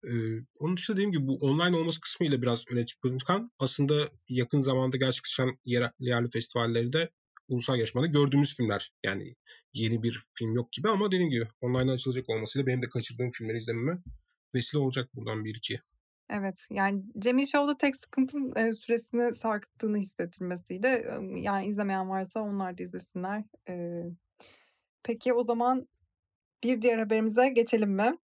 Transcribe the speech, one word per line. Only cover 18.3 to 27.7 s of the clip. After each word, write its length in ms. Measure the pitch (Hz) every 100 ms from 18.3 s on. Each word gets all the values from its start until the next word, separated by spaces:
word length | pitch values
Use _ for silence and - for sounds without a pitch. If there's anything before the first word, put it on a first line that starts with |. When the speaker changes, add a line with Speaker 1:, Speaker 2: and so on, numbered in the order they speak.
| 294 262 -
Speaker 2:
e, 160 | 226
süresini 640 | 220 - 233 233 240 240 240
sarkıttığını 640 | 226 208 - _ 220 208
hissettirmesiydi. 880 | 190 - 175 - 180 180 - 185 240
E, 320 | 254 - - 190 185
yani 280 | 202 196 190
izlemeyen 420 | 202 202 190 190
varsa 300 | 190 185 220
onlar 380 | 214 202 185 180
da 60 |
izlesinler. 600 | 180 180 - 180 185 208 214 - -
E, 340 | 180 170 170 170 175 _ _ - - _ _ _ _
peki 300 | - 233 247
o 100 | 240
zaman 440 | 247 233 240 262 - _ _ _ _ _ _ _
bir 180 | 233 247
diğer 160 | 240 226
haberimize 520 | 214 220 220 220 254
geçelim 420 | 247 233